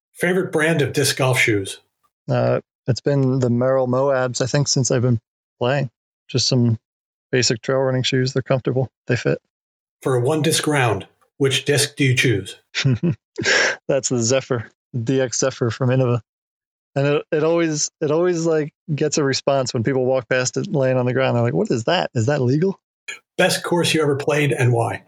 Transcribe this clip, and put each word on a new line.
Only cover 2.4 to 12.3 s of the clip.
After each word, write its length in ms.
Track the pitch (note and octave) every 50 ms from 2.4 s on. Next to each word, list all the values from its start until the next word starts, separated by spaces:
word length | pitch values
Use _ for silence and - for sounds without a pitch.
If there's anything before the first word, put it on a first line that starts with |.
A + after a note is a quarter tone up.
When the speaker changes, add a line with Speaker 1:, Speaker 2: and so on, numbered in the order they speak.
| A#2+ B2 B2 - - _ _ _ -
Speaker 2:
it's 140 | - A2 -
been 380 | - D3 C#3+ C#3 C3+ B2+ B2+ C3+
the 100 | B2+ B2
Merrell 400 | A#2+ A#2+ B2+ C3 C3+ C3+ B2+ B2+
Moabs, 540 | B2 C3 C#3 C#3+ C3+ B2+ B2+ B2+ A#2+ -
I 40 | C3
think, 220 | A#2+ - C#3+ C#3 -
since 220 | - C#3+ A#2+ -
I've 100 | C#3 B2
been 180 | A#2 B2+ A#2+ A2 _ _ _ _ _ _ _ -
playing. 300 | B2 B2 C#3 C#3+ C#3+ - _ _ _ _ _ _ _ -
Just 200 | - B2 - -
some 300 | C3+ B2 A#2+ A#2 A2+ - _ _ _ _ _ _ _ _ _ -
basic 300 | C3+ B2+ A#2 - B2+ A2
trail 160 | - - C3+ C3+
running 240 | C3+ C3 C3 C3
shoes. 300 | B2 - C3+ B2+ B2+ B2+
They're 100 | - C3+
comfortable. 480 | - - C3+ B2+ - - A#2+ C3 B2 - _ _ _
They 100 | - A#2+
fit. 220 | A2+ - - - - _ _ _ _ _ _ _ _ _ _ _ _
Speaker 1:
For 140 | - D3 B2+
a 40 | B2
one 220 | A#2+ C#3 D#3+ D#3
disc 240 | C#3 E3 - - -
round, 400 | D3+ D3 C#3 B2 A2+ G2+ F#2+ - - _ _ _ _ _ -
which 260 | C#3 C3 B2+ - -
disc 320 | - C#3+ B2+ - - -
do 80 | - C#3+
you 100 | C3 B2
choose? 420 | - - C3